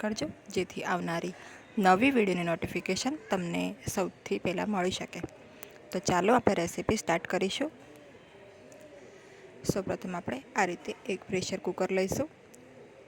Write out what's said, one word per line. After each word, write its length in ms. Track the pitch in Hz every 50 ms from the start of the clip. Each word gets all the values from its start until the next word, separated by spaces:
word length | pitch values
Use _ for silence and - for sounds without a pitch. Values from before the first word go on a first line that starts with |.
કરજો, 260 | - 214 214 - 294 311 - - - 214 -
જેથી 280 | 196 180 - - - - - 190
આવનારી 400 | 175 175 175 165 170 175 180 - - - - - - - - - 220 190
નવી 240 | 185 185 190 247 285 277
વીડિયોની 320 | 233 208 190 180 180 170 170
નોટિફિકેશન 680 | 165 - - 175 - 175 - - 190 - - 262 302 - - - 196
તમને 280 | 185 175 170 170 180 180 185 208 - - - -
સૌથી 440 | 208 180 180 - - - - 202 202 -
પહેલાં 260 | 185 180 180 180 208 208
મળી 200 | 185 180 185 214 -
શકે. 240 | - - - 262 277 - - - - - - - - - - - - -
તો 100 | - 185 - -
ચાલો 280 | 180 175 180 208 254 247
આપણે 180 | - - 196 175
રેસીપી 360 | 170 170 - - - - 214 214 -
સ્ટાર્ટ 260 | - 165 170 - - -
કરીશું. 380 | 180 190 196 - - 277 320 - - - - - - - - - - - - - - - - - - - - - - - - - - - - - - - - - - - - - - 135 - -
સૌપ્રથમ 440 | 202 190 190 180 175 - 185 180 175
આપણે 200 | - - 247 269 - - - 226
આ 40 | 190 175
રીતે 260 | 175 - - 220 214 - - - 190
એક 140 | 180 - -
પ્રેશર 320 | 190 185 185 - 190 185 - 185
કુકર 280 | 180 - 185 185 190 190
લઈશું. 280 | 190 190 - - 285 320 - - - - - - - - - - - - - - -